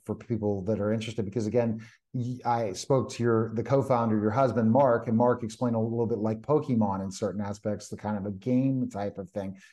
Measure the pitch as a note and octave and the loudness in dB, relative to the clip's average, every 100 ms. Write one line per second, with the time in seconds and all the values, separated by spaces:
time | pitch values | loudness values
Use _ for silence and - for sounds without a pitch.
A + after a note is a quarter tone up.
0 | - G#2+ - A2+ G#2 G2+ F#2 G#2+ G#2 A2 | -8 -8 -6 -4 -2 -2 -2 -2 0 -2
1 | A2 A2 G2 A#2 G#2+ A#2+ A#2 A2 A2+ - | -4 -6 -4 -2 0 0 0 -2 -8 -20
2 | _ C3 A#2+ B2 A#2+ A#2+ A2 F#2 - C3+ | _ -6 -6 -4 -2 0 -2 -4 0 0
3 | C3 - A#2 A2+ A2+ A2 A2 C#3 B2+ B2 | 0 0 2 2 2 -2 0 2 2 2
4 | A2+ G#2+ G#2+ G#2 C3+ A2 A2+ B2 C#3 A#2 | 2 2 2 2 2 4 4 6 6 4
5 | A#2+ A2+ B2 A#2+ A2 - B2 A2+ A2+ A#2 | 2 2 4 2 -2 -2 -2 0 0 0
6 | A2+ A2+ A2 A2 - D3+ C#3+ A#2 G#2 F#2+ | 0 0 0 -2 0 0 2 2 2 0
7 | F#2+ F#2 G2+ F#2+ G2+ G#2 A2 G2+ - G#2+ | -4 -4 -4 -2 -6 -6 -6 -6 -8 -8
8 | G#2 G#2 G2 F#2+ B2 B2+ C3+ C3 B2 G2+ | -6 -4 -4 -6 -2 2 2 0 -2 -4
9 | G2+ G2 F#2 G#2 G2 F#2+ - | -6 -6 -8 -8 -8 -10 -18